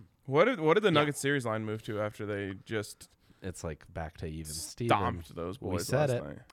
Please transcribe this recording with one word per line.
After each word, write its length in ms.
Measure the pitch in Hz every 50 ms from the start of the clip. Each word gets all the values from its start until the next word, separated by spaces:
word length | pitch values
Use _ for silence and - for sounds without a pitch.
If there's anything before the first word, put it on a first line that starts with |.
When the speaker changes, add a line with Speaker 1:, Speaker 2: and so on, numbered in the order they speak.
| 117 - _ _ _
Speaker 1:
What 200 | - 131 147 185
did, 140 | 240 262 190
what 160 | 156 156 165
did 80 | 208 214
the 40 | 202
Speaker 2:
Yeah. 40 | 160
Speaker 1:
Nuggets 260 | 147 151 147 143 -
series 260 | - 139 143 143 120
line 200 | 117 107 110 110
move 160 | 107 107 110 -
to 160 | - 107 104
after 260 | 107 107 - - 110
they 280 | 101 104 98 101 95 98 95 -
just 440 | - 110 107 104 - - - - - _ _ _ _ - _
Speaker 2:
It's, 220 | - 95 87 - -
like, 220 | 82 76 - - - -
back 240 | 85 80 80 - -
to 80 | -
even 260 | 82 78 78 80 76
Steven. 380 | 76 78 - - - - 123 117
Speaker 1:
stomped 440 | 131 107 101 120 101 87 82 - -
those 260 | 80 82 87 98 -
Speaker 2:
We 80 | 110 101
Speaker 1:
boys 160 | 92 85 90 -
Speaker 2:
said 220 | - 147 151 139
Speaker 1:
last 80 | 123 120
Speaker 2:
it. 40 | 73
Speaker 1:
night? 140 | 73 71 - - -